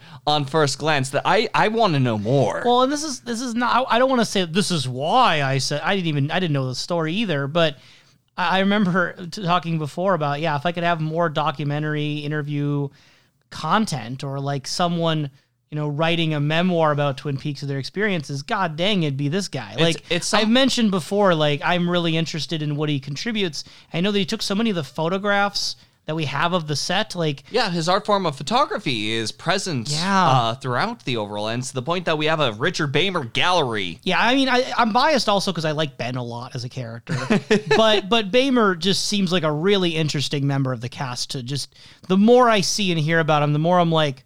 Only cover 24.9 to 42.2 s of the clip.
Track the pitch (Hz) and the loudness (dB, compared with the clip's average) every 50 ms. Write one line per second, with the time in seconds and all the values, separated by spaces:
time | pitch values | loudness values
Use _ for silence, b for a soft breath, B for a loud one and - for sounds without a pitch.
24.9 | - 165 160 170 190 190 208 202 202 202 202 196 - - - - - b b b | -4 -4 -2 -2 -2 -2 0 0 2 2 2 0 -2 -4 -6 -6 -8 b b b
25.9 | b b b 151 156 165 151 135 139 143 170 170 180 180 156 151 147 - - - | b b b -6 -4 -4 -4 -2 -2 0 0 0 0 -2 -2 -4 -4 -4 -4 -2
26.9 | 180 202 - - - 175 160 156 139 - - - 190 240 233 190 170 170 156 180 | -2 -2 -2 -4 -4 -4 -4 -4 -4 -6 -8 -4 -2 -2 0 0 -2 -2 0 0
27.9 | 190 208 - 214 202 196 185 156 139 - 147 - 226 262 302 - 415 226 - 151 | 0 0 0 0 0 0 0 -2 -4 -6 -4 -2 0 0 0 0 -2 -4 -4 -2
28.9 | 123 107 104 107 113 113 110 107 - - - 160 190 196 - 190 147 120 107 143 | -2 -2 -2 -2 -2 -2 -2 -4 -6 -6 -2 -2 -2 -2 -2 -4 -4 -4 -4 -4
29.9 | 147 160 175 196 196 190 180 147 131 127 113 113 120 - - 127 120 131 185 226 | -4 -2 0 2 2 4 4 6 4 4 2 0 -2 -4 -4 -4 -2 -2 -2 -2
30.9 | 240 - - 139 120 110 104 101 104 104 107 110 117 123 135 - - 131 120 160 | -4 -6 -6 -4 -4 -4 -4 -4 -6 -4 -4 -4 -4 -4 -6 -6 -6 -6 -4 -4
31.9 | 175 190 170 175 160 151 151 151 165 156 147 117 104 104 143 180 - - 160 139 | -4 -2 -2 -2 -2 0 0 0 2 2 0 0 0 -2 -2 -2 -2 -2 -2 0
32.9 | 131 147 185 202 180 165 127 113 - 131 156 180 185 170 143 120 110 104 92 87 | 0 0 0 0 0 -2 -4 -4 0 0 2 4 4 2 2 0 0 -2 -4 -4
33.9 | 80 - - 180 175 170 202 233 262 277 269 254 254 247 262 254 - 220 240 220 | -6 -6 -4 -2 0 2 2 2 2 2 2 2 2 0 0 0 0 0 0 2
34.9 | 202 247 277 320 302 220 - 220 202 190 - 196 175 165 156 156 151 151 160 135 | 2 2 4 4 2 2 2 2 0 0 0 -2 -4 -2 -2 -2 -2 -2 -4 -4
35.9 | - - 117 120 127 127 120 117 117 120 123 131 - 123 120 127 - 131 120 113 | -4 -6 -6 -6 -6 -6 -6 -8 -8 -10 -10 -10 -10 -10 -10 -10 -10 -10 -12 -12
36.9 | 113 117 - - 160 127 127 - 214 - - - 214 208 214 - 440 247 220 220 | -12 -12 -8 -6 -6 -2 0 2 0 2 2 2 0 2 2 2 4 4 6 6
37.9 | 214 202 202 180 233 226 214 185 208 247 269 277 247 240 214 196 180 160 165 196 | 4 2 2 0 0 0 0 2 2 2 4 4 4 4 4 2 2 0 0 0
38.9 | 175 - - - 202 202 190 160 180 175 156 156 147 151 170 202 208 196 180 170 | 0 0 -2 -2 0 0 0 2 0 0 0 0 0 0 2 2 2 2 2 0
39.9 | 160 160 160 143 - 147 131 - 151 143 139 139 139 139 135 131 127 110 123 127 | 0 0 0 0 -2 -2 -2 -2 -2 -2 0 0 0 0 0 -2 -4 -4 -6 -8
40.9 | - - 143 123 123 - - - - 135 120 123 147 127 - - B B B B | -8 -8 -8 -6 -6 -8 -8 -8 -8 -10 -8 -6 -6 -8 -8 -10 B B B B
41.9 | B B B - 185 196 | B B B 2 4 6